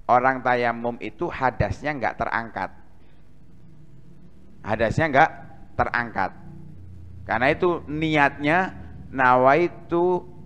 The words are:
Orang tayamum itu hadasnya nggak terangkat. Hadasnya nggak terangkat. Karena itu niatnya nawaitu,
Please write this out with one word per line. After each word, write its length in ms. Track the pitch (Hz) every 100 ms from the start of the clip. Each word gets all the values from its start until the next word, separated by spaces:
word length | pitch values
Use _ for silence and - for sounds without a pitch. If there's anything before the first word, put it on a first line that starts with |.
Orang 400 | - 123 127 131
tayamum 560 | 123 123 120 117 117 120
itu 320 | 110 - 170
hadasnya 640 | - 131 110 104 101 143 147
nggak 240 | 107 -
terangkat. 500 | 117 110 113 95 92 - - - - - - - - - - - - - - - - - - -
Hadasnya 460 | 98 110 113 - 160
nggak 240 | 135 156 - - - - -
terangkat. 520 | 120 120 117 104 92 - - - - - - - - -
Karena 240 | - 110 131
itu 320 | 165 185 165 -
niatnya 880 | 151 160 156 143 143 147 170 185 - - - -
nawaitu, 1200 | 131 131 127 127 147 175 - - 170 180 180 - -